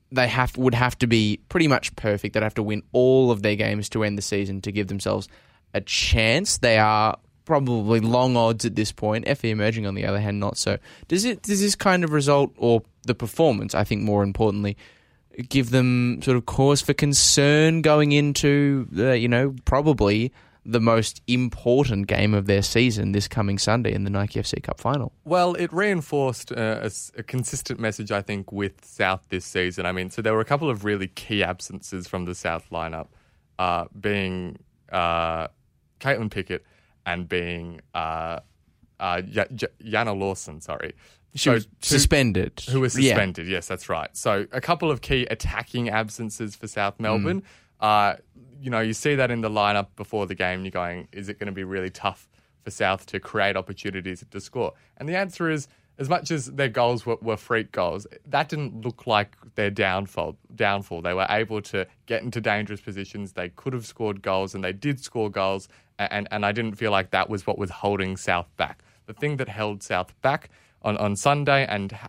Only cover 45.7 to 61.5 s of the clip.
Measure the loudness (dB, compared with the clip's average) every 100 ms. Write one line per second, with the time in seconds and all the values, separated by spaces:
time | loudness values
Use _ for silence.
45.7 | -4 -2 -2 -4 -6 -10 -8 -10 -10 -10
46.7 | -4 -4 -2 -2 0 0 -2 -6 -16 _
47.7 | _ 2 4 4 0 _ _ -20 -12 -4
48.7 | -2 0 0 0 2 2 0 -2 0 2
49.7 | 2 -2 -8 -8 -4 -4 -2 -4 -4 -6
50.7 | -6 -6 -8 -12 -12 -12 -10 -10 -8 -8
51.7 | -6 -6 -6 -6 -6 _ _ _ _ -14
52.7 | -2 0 0 -4 -10 -6 -2 0 -2 -6
53.7 | -10 -10 -8 -8 -10 -12 -16 -10 -6 -6
54.7 | -6 _ -14 -6 -4 -4 -4 -2 -2 -6
55.7 | _ _ -10 -2 -2 -2 -4 -4 -4 -2
56.7 | 2 2 0 -2 -4 -4 -4 -2 -4 -2
57.7 | -2 -2 -4 -10 -20 -4 -2 -2 -4 -8
58.7 | -8 -10 -8 0 2 0 _ -10 -2 -2
59.7 | 0 0 0 -4 -6 -6 -8 _ -2 0
60.7 | 0 -4 -6 -4 -2 0 0 -2